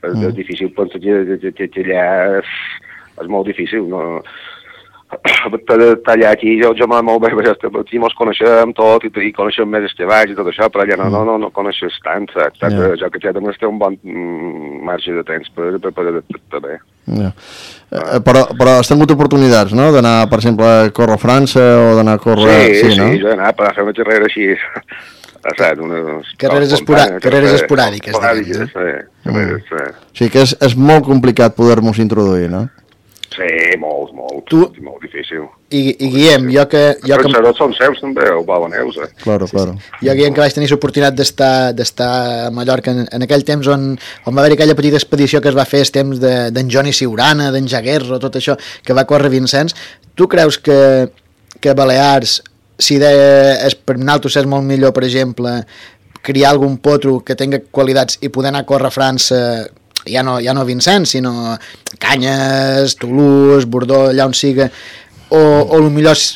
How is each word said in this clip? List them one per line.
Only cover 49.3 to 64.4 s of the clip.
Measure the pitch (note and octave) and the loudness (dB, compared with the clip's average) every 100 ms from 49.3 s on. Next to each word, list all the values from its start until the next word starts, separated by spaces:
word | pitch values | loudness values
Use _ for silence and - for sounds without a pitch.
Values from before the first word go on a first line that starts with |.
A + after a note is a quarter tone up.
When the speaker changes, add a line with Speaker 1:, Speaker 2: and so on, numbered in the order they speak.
Speaker 3:
Vincents. | C3 B2+ C#3 D#3+ - - - _ | 0 0 -2 -2 -6 -16 -20 _
Tu | - F3+ | -2 2
creus | F3 D#3 D3 | 4 2 0
que, | - C#3 C3+ C3 B2 _ _ _ _ - | 2 4 6 4 0 _ _ _ _ -6
que | D3 | -2
Balears, | C#3 C3+ C3 C#3+ C#3 A#2 - - _ _ _ | 2 2 2 4 2 0 -6 -8 _ _ _
si | - C#3+ | -2 2
de, | D3 C#3+ C#3 C#3 C3+ C3 C3+ | 4 6 6 6 4 2 -2
és, | |
per | C3+ - B2 | -4 -6 -4
nosaltres | C3 D3 C#3 C#3+ | 0 -2 0 -2
és | C#3 | -2
molt | C#3 | -2
millor, | C3+ C3+ C3+ | -2 2 2
per | B2+ B2+ | 2 -2
exemple, | B2+ B2+ A#2 B2 A#2+ A#2+ - - _ _ - | -2 -4 -4 -6 -6 -10 -18 -20 _ _ -18
criar | - C3+ C#3 | -6 0 2
algun | C#3+ C#3 C3 | 2 0 0
potro | D3 D3 C#3 B2+ - | 0 2 2 -2 -4
que | |
tenga | C3 C#3 C#3 - | -6 -4 -4 -4
qualitats | - C3 C3+ B2 - | -2 0 2 0 -4
i | C#3+ | -6
poder | B2 C3+ | -4 -4
anar | C#3+ | -4
a | C3+ | -2
córrer | C#3 C3 | -2 -2
a | |
França... | - C3+ C3 - B2+ A#2+ A2+ G#2+ _ _ - | -2 -2 0 0 0 -2 -4 -8 _ _ -16
Ja | - B2 | -6 -4
no, | B2+ B2+ | -2 -4
ja | A#2+ | -2
no | C3+ B2+ | -2 -2
Vincent, | B2 D3 G3 D#3+ | -2 0 0 0
sinó | C3+ B2+ A#2+ A#2 A2+ - - - - | -2 -4 -6 -8 -10 -12 -20 -20 -8
Canyes, | G2 C3+ B2+ C3+ C3+ C3+ C3+ C3+ C#3 - | -2 -2 0 -2 -2 -2 0 0 -2 -4
Toulouse, | A#2+ C3 C#3+ C#3 C#3 C#3+ A#2+ | -4 2 4 6 6 4 2
Bordeaux, | B2 B2 C3+ C3+ | -4 0 2 2
allà | C3 C3+ | 2 0
on | |
siga, | B2 | 0